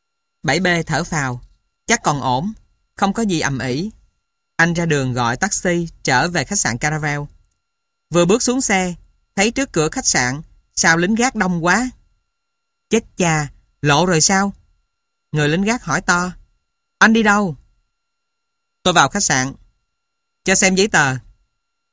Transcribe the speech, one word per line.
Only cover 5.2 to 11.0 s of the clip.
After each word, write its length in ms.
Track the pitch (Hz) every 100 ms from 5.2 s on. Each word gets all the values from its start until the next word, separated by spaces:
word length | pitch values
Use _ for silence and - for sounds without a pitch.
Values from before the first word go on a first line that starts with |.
| 117 123
taxi 500 | - - 185 175 170 -
trở 260 | - 127 165
về 140 | 175
khách 160 | 131 202
sạn 180 | 135 117
Caravel. 420 | 151 156 151 147 143 - _ _ _ _ _ _ _
Vừa 160 | 170 170
bước 180 | 226
xuống 180 | - 254
xe, 340 | - 190 180 170 - _ _ -
thấy 160 | 208
trước 200 | 247 269
cửa 180 | 175 156
khách 160 | 262 -
sạn, 340 | 147 123 139 - _ _ -
sao 220 | 175
lính 180 | 165